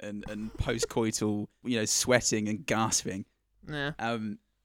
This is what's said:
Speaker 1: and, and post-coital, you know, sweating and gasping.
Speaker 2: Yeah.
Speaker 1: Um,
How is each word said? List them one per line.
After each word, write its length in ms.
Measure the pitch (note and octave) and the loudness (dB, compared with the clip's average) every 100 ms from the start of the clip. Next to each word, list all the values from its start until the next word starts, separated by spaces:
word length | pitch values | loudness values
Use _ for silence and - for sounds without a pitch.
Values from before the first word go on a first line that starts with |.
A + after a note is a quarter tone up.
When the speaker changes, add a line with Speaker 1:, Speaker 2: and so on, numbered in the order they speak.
Speaker 1:
and, 240 | G#2 G#2 G2+ | -10 -8 -8
and 240 | G#2+ A2 - | -8 -8 -4
post-coital, 920 | - A2+ - B2+ A2+ - G#2+ G#2 G#2 _ | -2 -2 0 2 2 2 2 0 -4 _
you 140 | A#2+ A#2 | -2 0
know, 60 | G#2+ | 2
sweating 640 | - - B2 - A2 G#2+ | 2 4 4 4 0 0
and 160 | G#2+ - | -2 0
gasping. 580 | A2 A2+ - - F#2+ - _ _ _ - | 2 4 2 0 -6 -8 _ _ _ -8
Speaker 2:
Yeah. 220 | D3 C#3+ D3 | -4 -4 -2
Speaker 1:
Um, 400 | A2+ A#2 G#2+ G#2+ _ _ | -2 -2 -4 -8 _ _